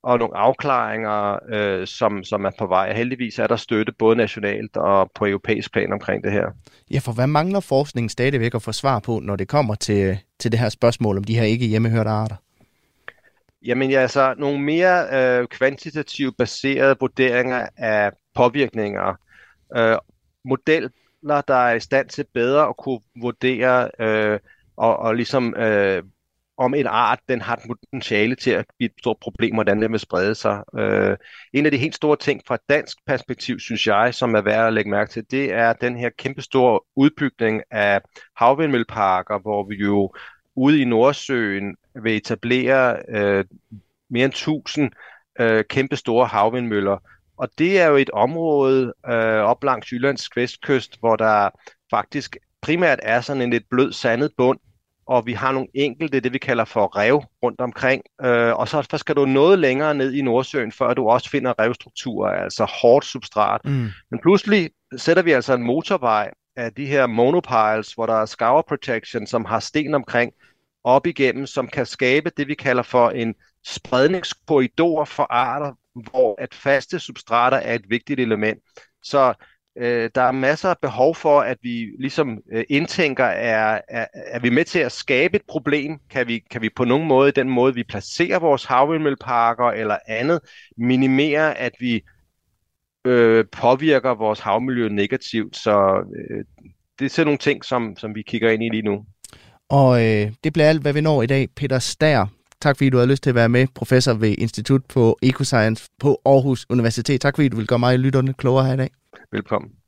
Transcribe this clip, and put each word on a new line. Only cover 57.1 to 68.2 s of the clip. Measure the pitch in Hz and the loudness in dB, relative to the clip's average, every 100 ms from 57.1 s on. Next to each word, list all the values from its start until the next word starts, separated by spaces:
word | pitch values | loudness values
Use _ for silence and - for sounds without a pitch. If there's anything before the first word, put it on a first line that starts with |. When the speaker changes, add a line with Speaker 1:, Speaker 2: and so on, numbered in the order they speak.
| 147 - _ | 2 -2 _
Speaker 1:
rundt | 123 110 | -6 -4
omkring. | 123 - 131 135 - _ | -8 -2 -2 -2 -6 _
Øh, | 131 120 117 110 | 0 2 2 0
og | 120 | -2
så, | 151 139 | -4 -4
så | 151 | -8
skal | - 143 | -2 0
du | 135 | 2
noget | 135 160 190 | 4 4 4
længere | 143 131 151 147 | 4 2 0 0
ned | 135 | -2
i | 135 | -2
Nordsøen, | 131 117 131 143 113 | 0 0 -2 -6 -6
før | - 123 | -4 -2
du | 127 110 | 0 2
også | 123 - | 0 0
finder | 143 123 120 | -4 -2 0
revstrukturer, | 110 120 - - 127 101 98 92 | 0 -2 -10 -12 -8 -4 -2 -2
altså | 92 - 107 - | -6 -4 -4 2
hårdt | 117 135 - | 4 4 2
substrat. | 131 - 107 101 104 147 | -12 -8 -2 0 -2 -2
Speaker 2:
Mm. | 139 117 92 _ | -4 -4 -8 _
Speaker 1:
Men | 123 | 0
pludselig | 165 196 - 208 160 _ _ 127 | 4 4 4 0 0 _ _ -6
sætter | - 170 | 2 2
vi | 170 | 4
altså | 135 120 | 2 2
en | 127 | 0
motorvej | 120 143 - 190 123 107 101 - _ - | 0 -2 -2 -2 0 0 -2 -10 _ -10
af | 117 110 | -10 -8
de | 139 | -2
her | 139 127 | 0 2
monopiles, | 113 123 175 - 120 107 110 104 | 2 2 2 0 2 2 0 -4
hvor | - 113 | -6 -2
der | 110 | 0